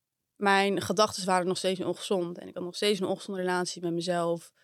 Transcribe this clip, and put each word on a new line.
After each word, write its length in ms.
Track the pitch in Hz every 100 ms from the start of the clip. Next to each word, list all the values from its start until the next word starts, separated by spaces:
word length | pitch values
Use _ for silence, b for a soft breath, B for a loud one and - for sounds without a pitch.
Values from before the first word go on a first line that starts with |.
| _ _ _ -
mijn 460 | 202 196 196 190
gedachten 440 | - 190 214 - 185
waren 220 | 185 180
nog 100 | 180
steeds 220 | 185 190
ongezond. 580 | 175 175 - 196 175 175
En 100 | 185
ik 60 | 180
had 80 |
nog 120 | 180 -
steeds 240 | 208 202
een 80 | 190
ongezonde 320 | 190 - 190
relatie 400 | 185 180 175 -
met 120 | 175
mezelf. 580 | 170 170 175 170 170 - _